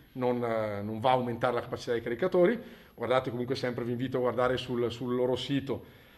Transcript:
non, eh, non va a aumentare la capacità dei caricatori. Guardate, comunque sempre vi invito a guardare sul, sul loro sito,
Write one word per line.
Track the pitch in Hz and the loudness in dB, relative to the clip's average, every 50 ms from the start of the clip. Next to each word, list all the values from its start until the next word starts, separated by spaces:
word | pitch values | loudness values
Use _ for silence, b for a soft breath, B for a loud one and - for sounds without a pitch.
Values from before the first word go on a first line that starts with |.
| B B - | B B -6
non, | 131 127 127 123 120 120 | 0 0 2 2 2 0
eh, | 117 113 110 107 107 101 101 101 | 0 0 0 0 -2 -2 -4 -4
non | 107 110 113 | -4 -4 0
va | 110 131 | 4 4
a | 127 | 4
aumentare | 127 120 120 117 113 131 123 120 | 4 2 0 -2 0 0 0 0
la | 120 | 0
capacità | - - 123 113 - 131 120 | -2 -4 -8 -6 -2 -2 -2
dei | 113 117 | -2 0
caricatori. | 120 120 117 180 180 185 180 175 185 240 226 B B B B B B B | -2 -2 0 0 2 6 6 6 6 4 0 B B B B B B B
Guardate, | - 117 113 127 127 127 139 | -8 0 2 2 2 2 0
comunque | 117 123 123 123 135 | -4 -4 -2 -2 -2
sempre | - - 123 120 123 120 | -2 -2 -2 -2 -2 -4
vi | 117 123 | -4 -2
invito | 120 131 127 135 | -2 -2 -2 0
a | 127 | 0
guardare | 123 123 113 123 123 123 127 | 0 2 2 2 2 2 2
sul, | 120 123 123 123 120 120 113 | 0 -2 -4 -2 0 0 -2
sul | 110 - 131 120 123 | -2 -4 -4 -2 0
loro | 127 127 123 127 | 0 2 0 0
sito, | 120 - - 143 135 135 135 113 - b b b b b b b | -2 -2 -2 -2 -2 0 -2 -6 -6 b b b b b b b